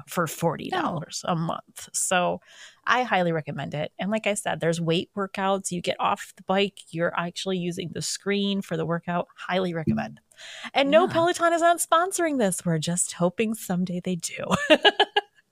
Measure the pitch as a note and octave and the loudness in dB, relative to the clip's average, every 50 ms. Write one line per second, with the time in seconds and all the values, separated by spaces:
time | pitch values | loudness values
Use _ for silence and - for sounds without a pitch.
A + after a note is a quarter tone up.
0 | - - - F#3 E3+ D3+ - - E3+ E3+ D3 - - - F4+ F#4 D#4+ A#3+ F#3 D#3 | -14 -6 -2 -2 -2 -2 -2 -2 -2 -2 -2 -2 -6 -4 -4 -2 -2 -2 -4 -4
1 | D#3+ - - - - - F3+ D#3+ E3+ E3 - - - _ _ - - - - - | -8 -8 -10 -8 -4 -2 -2 0 0 -2 -4 -6 -8 _ _ -18 -18 -8 -6 -4
2 | - - F#3 F3+ F3+ F3 F3+ F#3 - - - - - - - _ _ - A3 B3 | -2 2 2 2 2 2 -2 -4 -8 -16 -20 -20 -20 -20 -20 _ _ 0 2 2
3 | B3+ A3+ A3 F#3 F3+ E3+ E3 D#3+ D3 - - D3 C#3 E3+ - D3 - - - - | 2 2 2 2 2 2 0 -2 -4 -6 -8 -8 -6 -6 -4 -6 -6 -6 -6 -6
4 | - F#3+ G#3+ A3 A3 G#3 G#3 G#3 - F3+ E3+ D#3 E3 E3 E3+ E3+ E3+ D#3+ E3 F3+ | -4 -2 -2 -2 0 -2 -2 -2 -2 -4 -4 0 0 0 0 0 0 0 0 0
5 | - - _ G#3 G3 F#3+ - - F#3+ F#3+ G3 G3 F#3+ - F3+ F3 - - - - | 0 -4 _ -6 -6 -6 -4 -2 0 0 0 0 -2 -4 -6 -4 -4 -4 -4 -2
6 | B3 - - - - - - - F#3+ - F#3+ G3 G3+ G3+ - - - - - D#3+ | 0 0 0 -2 -4 -14 -18 -20 -4 0 2 2 2 2 0 -8 -18 -10 -4 -2
7 | E3+ F3 - - E3+ F3 - - - F#3+ F#3+ F#3 E3+ F3 E3+ F3+ F3+ D#3 - - | -2 0 0 -2 -4 -4 -6 -6 -4 -2 -2 -2 -2 -2 -4 -4 -6 -8 -8 -6
8 | D#3+ - - - - G3 G3+ G3+ G3 G3+ G3 G3 G3 - F3+ D#3+ D#3+ D3+ E3+ E3+ | -6 -6 -6 -6 -2 -2 0 0 0 0 0 -2 -4 -4 -4 -4 -2 -2 -2 -4
9 | - - F3 F3 - - _ - - - F3+ F#3 F#3+ F3+ E3 E3 D#3 - A3 - | -2 -2 -2 -2 -4 -4 _ -14 -6 -2 0 0 0 0 -2 -2 0 0 0 0
10 | - - D3 - _ _ _ - - - - - - A#3+ - B3 C#4 C#4 D4 D#4+ | -2 -6 -10 -16 _ _ _ -20 -18 -18 -16 -14 -16 -2 0 2 4 6 6 6
11 | F#4 - - E4 E4 F4 F4+ - E4+ E4+ E4+ E4 E4 E4+ F4 D#4+ - - E4+ E4 | 6 6 4 2 2 2 2 4 2 4 4 4 4 4 4 4 4 4 4 4
12 | F4 G4 F#4 - F4 D#4+ D4 C4 A3 F#3+ F3 - - F3 E3 D#3+ D3+ - E3+ F3+ | 4 2 0 0 0 0 2 2 2 2 2 0 0 0 0 0 0 0 0 -2
13 | - - - - F3 F3+ F3+ - A3+ A3 A3+ - - - F#3 F3 F#3 F3+ F3 F3+ | -2 -4 -2 0 0 0 2 0 -2 -2 -2 -6 -4 -2 -2 0 0 -2 -2 -4
14 | - F#3 F#3 E3 - - - - - - - C#5 D5 C#5+ D#4 - - G#4 - - | -2 -2 -4 -2 -4 -6 -6 -6 -2 -2 0 0 4 4 4 6 6 2 4 4
15 | G4+ - - G#4 G#4 - _ _ _ _ | 0 0 0 -4 -4 -4 _ _ _ _